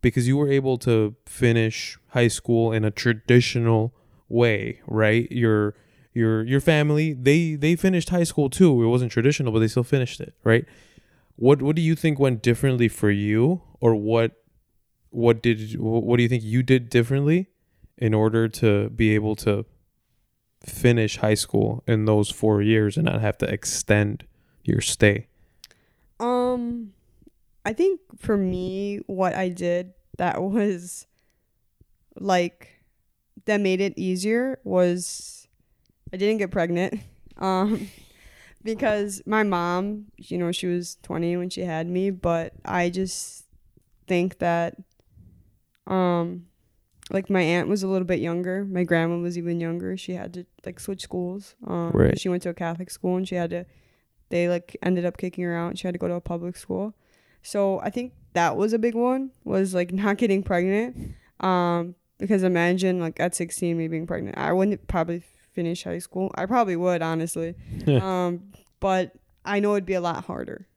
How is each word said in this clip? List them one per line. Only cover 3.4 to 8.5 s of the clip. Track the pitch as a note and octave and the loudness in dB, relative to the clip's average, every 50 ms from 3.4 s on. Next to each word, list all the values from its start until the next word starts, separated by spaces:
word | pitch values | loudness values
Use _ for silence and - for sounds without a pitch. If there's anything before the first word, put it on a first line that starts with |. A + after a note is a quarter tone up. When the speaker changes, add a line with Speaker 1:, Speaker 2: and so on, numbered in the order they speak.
| A#2 - - A#2+ A#2 A#2 A2+ A2 A2 A#2+ - _ _ _ _ _ _ _ | 6 6 0 0 2 4 4 4 2 0 -4 _ _ _ _ _ _ _
Speaker 1:
way, | - A#2 A#2+ A#2 A2 G2+ G#2+ A2+ - - - | 2 4 4 4 4 0 -2 -6 -10 -10 -10
right? | - - A2 A2 G#2+ G#2+ A#2 A#2+ - - | -4 0 2 4 4 4 4 2 0 0
Your, | B2 A#2 A2+ G#2+ G#2+ G#2 G#2 - _ _ _ _ _ _ _ _ | 2 4 4 4 4 2 0 -2 _ _ _ _ _ _ _ _
your, | A#2+ A2+ A2+ A2 A2 A2+ | 0 2 2 2 0 0
your | A#2+ C3+ C#3 | 2 0 2
family, | - - D#3+ D3+ D3 D3+ D3+ D3+ D#3 D#3+ D3 | 4 4 4 4 4 2 2 2 2 0 -2
they, | B2 B2 C3+ C#3+ E3 E3+ D#3+ D#3 | 0 4 4 4 6 4 0 -2
they | C#3+ C#3+ D#3 F3 | 0 2 2 2
finished | E3+ - G#3+ F#3+ F3 D#3+ - | 2 2 2 2 2 0 0
high | F#3 F3+ E3+ | 0 0 0
school | E3 - - D3 C3+ | 0 0 0 0 0